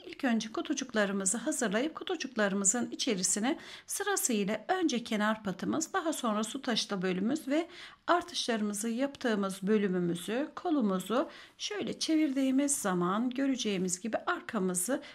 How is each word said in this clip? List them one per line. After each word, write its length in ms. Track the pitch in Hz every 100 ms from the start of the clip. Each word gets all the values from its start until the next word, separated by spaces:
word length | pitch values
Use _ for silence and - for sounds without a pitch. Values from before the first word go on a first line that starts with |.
| -
ilk 180 | -
önce 280 | 262 226 220
kutucuklarımızı 880 | - - 285 254 220 202 196 190 233
hazırlayıp 580 | 311 302 220 214 302 -
kutucuklarımızın 960 | 349 349 - - 202 196 190 240 240
içerisine 680 | - - 190 185 208 240 330 - - -
sırasıyla 800 | - 403 381 - 214 196 220 -
önce 360 | 370 320 240
kenar 400 | - 214 214 220
patımız, 500 | 196 180 190 269 311
daha 200 | 381 320
sonra 300 | 285 240 208
su 180 | 220 269
taşıda 400 | - 226 - 196
bölümümüz 460 | 185 180 208 311 269
ve 220 | 294 339 - - - -
artışlarımızı 840 | 349 349 - - 226 208 208 233
yaptığımız 680 | 233 277 - 247 208 196 190
bölümümüzü, 880 | 190 220 202 180 175 175 - 233 294 -
kolumuzu 720 | 359 294 214 185 185 240 311 - - -
şöyle 420 | - 403 240 -
çevirdiğimiz 760 | - 311 311 262 262 262 285 -
zaman 540 | 202 180 175 208 247
göreceğimiz 720 | 247 277 262 220 190 185 -
gibi 180 | 226 -
arkamızı 840 | - 349 - 220 185 180 - 277 -